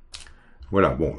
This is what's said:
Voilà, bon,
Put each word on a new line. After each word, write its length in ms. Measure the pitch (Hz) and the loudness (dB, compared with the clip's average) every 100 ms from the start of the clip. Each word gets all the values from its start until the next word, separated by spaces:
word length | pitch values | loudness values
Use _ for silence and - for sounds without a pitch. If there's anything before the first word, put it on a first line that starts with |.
| - - - - - - - | -20 -18 -18 -20 -20 -20 -4
Voilà, 180 | 98 95 | 2 2
bon, 260 | 65 76 | 2 -4